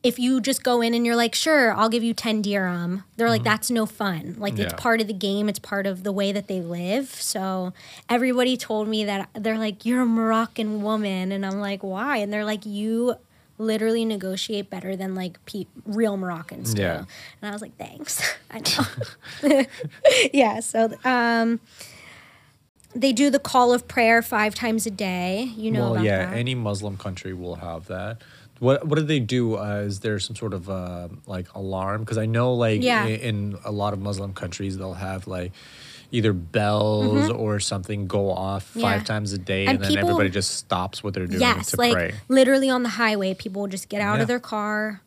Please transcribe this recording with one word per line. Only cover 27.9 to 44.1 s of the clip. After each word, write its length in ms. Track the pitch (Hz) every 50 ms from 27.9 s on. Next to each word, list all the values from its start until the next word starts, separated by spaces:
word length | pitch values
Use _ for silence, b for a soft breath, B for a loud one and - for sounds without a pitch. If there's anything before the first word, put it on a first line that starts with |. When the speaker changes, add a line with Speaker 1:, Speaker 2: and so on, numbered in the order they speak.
| 92 92 98 107 113 113 B B B B B B _ -
Speaker 2:
What, 280 | 120 127 135 143 - 160
what 100 | 147 156
do 60 | 156
they 160 | 147 156 143
do? 360 | 117 104 127 127 120 113 110
Uh, 260 | 101 104 104 104 104 101
is 140 | 101 98 95
there 180 | - 113 107 98
some 160 | - - 113
sort 180 | - 117 107
of, 160 | 92 92 85 98
uh, 380 | 95 92 90 90 90 87 87 85 90 - -
like, 200 | - 95 90 90 - -
alarm? 500 | 101 98 95 95 92 95 98 101 110 110
'Cause 140 | 110 113 110
I 80 | 110
know, 280 | 110 113 117 123 127 123
like, 280 | 120 120 113 107 107
Speaker 1:
Yeah. 220 | 247 247 240 - -
Speaker 2:
i-, 60 | 110
in 460 | 110 110 - 120 107 101 101 104 101 92 -
a 60 | 107
lot 220 | 104 101 101 104
of 80 | 101 95
Muslim 320 | 98 101 101 95 98 98
countries, 440 | 92 - - 87 85 - 101 98 95 95
they'll 160 | 95 95 90
have, 340 | 90 98 95 95 95 92 95
like, 240 | 95 90 90 92 B B B B B B B B B B B B
either 220 | - 120 107 110
bells 960 | 98 90 85 82 - 110 104 104 104 107 107 107 107 107 104 104 - - - 110
Speaker 1:
Mm-hmm. 100 | 113 110
Speaker 2:
or 200 | 110 107 104 101
something 480 | - - 107 101 92 - 104 101 98 92
go 240 | 107 101 98 98
off 400 | 90 90 95 95 98 98 - - -
Speaker 1:
Yeah. 80 | 226
Speaker 2:
five 220 | 113 101 98 101 104
times 280 | - 110 104 104 101
a 60 | 98 92
day, 280 | 90 95 98 95 98
Speaker 1:
And 100 | - 269
Speaker 2:
and 80 | - 98
then 60 | 98
Speaker 1:
people 180 | - - - 349
Speaker 2:
everybody 220 | 349 330 311 92
just 220 | 90 101 95 - -
stops 480 | - - _ 92 90 92 95 - - -
what 100 | 104 90
they're 120 | 92 90 87
doing 120 | - 196
Speaker 1:
Yes, 300 | 247 247 220 - - -
Speaker 2:
to 60 | -
Speaker 1:
like, 160 | - 240 240
Speaker 2:
pray. 220 | 233 180 - - - - -
Speaker 1:
literally 420 | - 262 269 262 247 269 269 269 269
on 140 | 254 247
the 60 | 247 233
highway, 440 | 185 208 233 220 214 202 190 190 185
people 280 | - - 208 185 202
will 60 | 202 196
just 200 | 185 190 - _
get 120 | 202 202
out 160 | 208 202